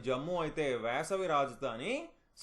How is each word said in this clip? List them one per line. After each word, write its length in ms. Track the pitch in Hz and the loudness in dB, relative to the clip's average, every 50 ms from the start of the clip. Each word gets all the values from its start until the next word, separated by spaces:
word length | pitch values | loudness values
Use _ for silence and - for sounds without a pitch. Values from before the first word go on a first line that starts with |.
| 110 127 | 0 0
జమ్మూ 280 | 127 127 147 170 180 175 160 | 0 0 0 0 0 0 0
అయితే 220 | 151 - 160 151 139 123 117 110 | 0 0 0 0 2 2 0 0
వేసవి 420 | 117 123 143 160 160 196 190 190 170 151 | 0 0 0 0 0 0 0 2 4 4
రాజధాని 580 | 143 139 131 120 110 135 127 113 117 139 202 254 302 339 330 - _ _ _ _ - | 4 4 2 0 -4 -4 -4 -4 -2 -2 -2 -2 -4 -4 -8 -14 _ _ _ _ -16